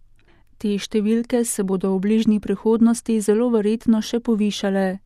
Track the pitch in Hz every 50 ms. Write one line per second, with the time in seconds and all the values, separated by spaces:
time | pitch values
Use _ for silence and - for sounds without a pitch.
0 | - _ - _ _ _ _ _ _ _ - - - 208 202 196 - - - 220
1 | 202 214 226 233 233 - 254 240 233 - - - 196 190 196 180 202 196 190 190
2 | 190 208 220 220 220 220 214 208 - - 202 - - 220 226 226 226 233 233 -
3 | - - 226 220 202 - 208 220 240 247 233 220 202 208 226 226 - - 220 220
4 | 220 - - 233 233 240 226 202 214 208 196 - - 196 196 196 190 185 185 190
5 | -